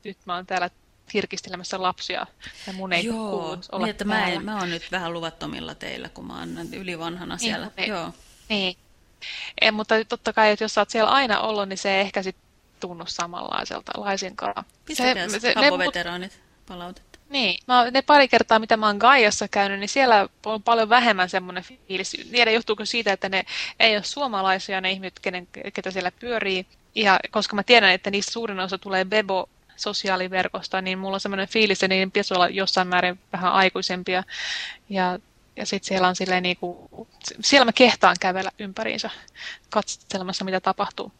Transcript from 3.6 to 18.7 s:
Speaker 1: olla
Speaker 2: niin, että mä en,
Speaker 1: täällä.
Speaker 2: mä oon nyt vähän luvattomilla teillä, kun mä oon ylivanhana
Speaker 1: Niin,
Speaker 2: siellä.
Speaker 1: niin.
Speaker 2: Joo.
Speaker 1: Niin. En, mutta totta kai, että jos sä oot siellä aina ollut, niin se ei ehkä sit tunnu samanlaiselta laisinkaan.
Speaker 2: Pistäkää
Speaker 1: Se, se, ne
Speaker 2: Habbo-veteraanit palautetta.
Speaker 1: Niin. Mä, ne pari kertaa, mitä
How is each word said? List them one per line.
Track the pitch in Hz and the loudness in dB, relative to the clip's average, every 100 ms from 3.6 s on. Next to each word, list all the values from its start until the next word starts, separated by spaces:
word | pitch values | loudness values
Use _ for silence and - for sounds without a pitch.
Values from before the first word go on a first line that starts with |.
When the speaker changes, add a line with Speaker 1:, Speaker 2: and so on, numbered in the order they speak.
| - | -8
Speaker 1:
olla | 196 220 | -4 -4
Speaker 2:
niin, | |
että | 208 202 | -4 -2
mä | 220 | 0
en, | 190 | 0
Speaker 1:
täällä. | 170 196 | -2 -4
Speaker 2:
mä | 214 | -6
oon | 180 | -4
nyt | 170 - | -6 -6
vähän | 185 170 | -6 -6
luvattomilla | 170 165 160 151 151 160 151 | -6 -8 -10 -10 -10 -10 -12
teillä, | - - - | -10 -10 -12
kun | - - | -14 -14
mä | - | -12
oon | 170 165 165 - | -10 -10 -12 -12
ylivanhana | 185 165 165 175 170 175 | -10 -8 -8 -10 -10 -6
Speaker 1:
Niin, | |
Speaker 2:
siellä. | 233 165 214 - | -4 -4 -6 -6
Speaker 1:
niin. | 190 | -4
Speaker 2:
Joo. | 196 170 - - _ - | -4 -6 -12 -20 _ -4
Speaker 1:
Niin. | 208 190 180 _ _ _ _ - - - - | -2 -2 -4 _ _ _ _ -14 -14 -10 2
En, | 220 214 | 2 2
mutta | 214 220 226 | 2 2 2
totta | 240 - | -4 -2
kai, | 220 214 | 4 4
että | 208 214 | 4 0
jos | - | 0
sä | |
oot | 202 | 0
siellä | 226 214 | 2 4
aina | 269 254 208 | 4 4 2
ollut, | 220 214 196 | 0 -2 -4
niin | 190 | -4
se | 202 190 | 0 2
ei | |
ehkä | 196 202 | 0 -2
sit | 190 185 _ _ _ - | -4 -8 _ _ _ -12
tunnu | 180 170 175 | -12 -10 -10
samanlaiselta | - 170 175 - - - - - - | -6 -6 -6 -6 -6 -6 -10 -10 -8
laisinkaan. | 202 196 190 - 202 202 - _ - | -4 -4 -6 -6 -6 -6 -10 _ -10
Speaker 2:
Pistäkää | 311 254 226 190 | -2 0 0 -2
Speaker 1:
Se, | 208 | -2
se, | 233 | 0
ne | 220 | 4
Speaker 2:
Habbo-veteraanit | 277 220 180 175 175 175 185 - _ _ - | 4 4 0 -2 -6 -6 -10 -14 _ _ -18
palautetta. | 180 175 185 _ - - | -16 -14 -16 _ -20 -8
Speaker 1:
Niin. | 277 214 175 - | -2 -2 -2 2
Mä, | 247 240 | 4 4
ne | 262 | 2
pari | - 294 262 | 6 8 8
kertaa, | 233 - 220 | 6 6 4
mitä | 220 | 4